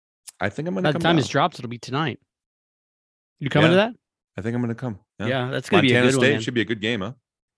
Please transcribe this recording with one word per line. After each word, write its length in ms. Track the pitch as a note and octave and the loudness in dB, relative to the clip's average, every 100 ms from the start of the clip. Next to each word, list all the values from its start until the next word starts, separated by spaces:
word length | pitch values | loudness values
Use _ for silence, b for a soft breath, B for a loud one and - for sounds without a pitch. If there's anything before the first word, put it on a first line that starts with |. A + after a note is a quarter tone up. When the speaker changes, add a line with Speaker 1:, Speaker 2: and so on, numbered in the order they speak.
| _ _ - - | _ _ -20 -6
Speaker 1:
I 60 | G2 | -6
think 220 | - D#3+ | -4 -6
I'm 40 | |
gonna 100 | F#3+ | -2
Speaker 2:
By 80 | F3 | -2
the 20 | |
Speaker 1:
come 80 | D3+ | 0
Speaker 2:
time 80 | D#3+ | 2
Speaker 1:
down. 60 | E3+ | 2
Speaker 2:
this 100 | A2+ | 2
drops, 320 | C#3 E3+ - | 0 0 -2
it'll 100 | B2 | -12
be 80 | A#2+ | -12
tonight. 420 | - C3+ D#3 - _ _ _ _ _ _ _ _ _ _ _ - | -8 -4 -4 -6 _ _ _ _ _ _ _ _ _ _ _ -10
You 100 | C#3 | -2
coming 220 | D3+ D#3 | 2 4
to 40 | F3+ | 4
Speaker 1:
Yeah. 120 | A3 | 2
Speaker 2:
that? 80 | B3 _ _ _ - | -4 _ _ _ -8
Speaker 1:
I 40 | |
think 140 | G2+ A#2+ | -4 -2
I'm 60 | |
gonna 140 | A#2+ A#2 | -2 -4
come. 240 | B2+ G#2 _ - | -8 -10 _ -8
Yeah. 80 | G#2 | -4
Speaker 2:
Yeah, 200 | C3 B2 | -2 -2
that's 200 | C3 - | -6 0
gonna 120 | - | 4
be 100 | C#3 | 4
a 40 | A#2+ | 4
Speaker 1:
Montana 160 | B2+ | 4
Speaker 2:
good 60 | C3+ | 4
one, 80 | B2+ | 2
Speaker 1:
State 80 | |
Speaker 2:
man. 80 | C#3+ | 2
Speaker 1:
should 120 | A2+ | -2
be 80 | A#2+ | -2
a 40 | G#2 | -2
good 140 | A#2 | -2
game, 220 | G#2+ A#2 | -2 -4
huh? 120 | F#2+ C3+ _ _ _ | -4 -8 _ _ _